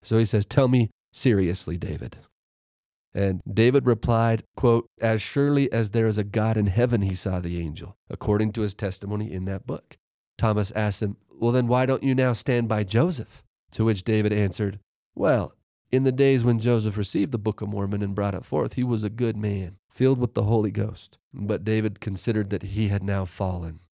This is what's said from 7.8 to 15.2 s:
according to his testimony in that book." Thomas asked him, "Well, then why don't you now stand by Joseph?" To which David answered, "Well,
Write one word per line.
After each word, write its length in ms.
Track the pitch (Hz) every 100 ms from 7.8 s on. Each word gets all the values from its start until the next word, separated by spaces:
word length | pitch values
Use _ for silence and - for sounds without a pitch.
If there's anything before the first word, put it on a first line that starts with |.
| 87 - _
according 440 | - - 104 107
to 80 | 101
his 120 | 104
testimony 560 | 95 101 95 101 104 104
in 140 | 92 92
that 220 | 98 -
book." 300 | 110 _ - _ _ _ _
Thomas 340 | 113 107 98
asked 320 | - 107 101
him, 140 | 101 101 _
"Well, 220 | - 120
then 160 | 123 120
why 180 | 123 127
don't 180 | 131
you 120 | 135 127
now 160 | 131
stand 380 | 117 - 123 117
by 160 | 107 101
Joseph?" 580 | 110 160 165 - - _ _ _
To 120 | -
which 200 | 110 101
David 280 | 90 110 107
answered, 480 | 104 101 90 104 98 _ _ _
"Well, 380 | -